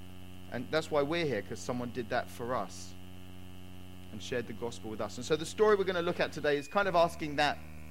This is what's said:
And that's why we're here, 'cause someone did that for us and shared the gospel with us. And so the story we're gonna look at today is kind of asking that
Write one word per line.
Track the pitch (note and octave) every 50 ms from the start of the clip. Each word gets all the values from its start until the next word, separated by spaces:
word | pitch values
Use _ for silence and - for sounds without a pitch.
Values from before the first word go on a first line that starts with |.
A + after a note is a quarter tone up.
| - - - - - - - - - -
And | A#2+ A#2+ B2+ F#2+
that's | D3 D#3 D#3 -
why | D#3+ D3
we're | C#3+ C#3+ E3 E3+ E3+
here, | C#3+ A#2+ G2+ G2
'cause | - A#2 G#2+
someone | - - B2 B2 B2 A#2+ A2
did | B2+ A#2 G#2
that | B2+ A#2 - -
for | - - B2 A#2+ B2+
us | A#2 F#2+ F2 - - - - - - - - - - - - - - - - - - - - - - - - - - - -
and | G2+ G#2+ -
shared | - C3 B2 A2+ -
the | A2+
gospel | G2+ A#2 A#2 A#2 - - A2
with | A2 G#2+
us. | A2 G2+ F#2 B2
And | B2
so | - D#3+
the | D3+ D#3+
story | E3 - - G#3+ G#3+ G#3+
we're | G3 F#3+
gonna | F#3 F#3 F3
look | E3+ F3 F3 -
at | D#3 A2+
today | - D#3 C#3+ D3 C#3+ C#3+
is | C3+ -
kind | - G3+ G3+ F#3+
of | E3+
asking | F3 E3 E3+ - - E3 D3+ C#3+
that | C#3+ D3 C#3 - - - - - - - -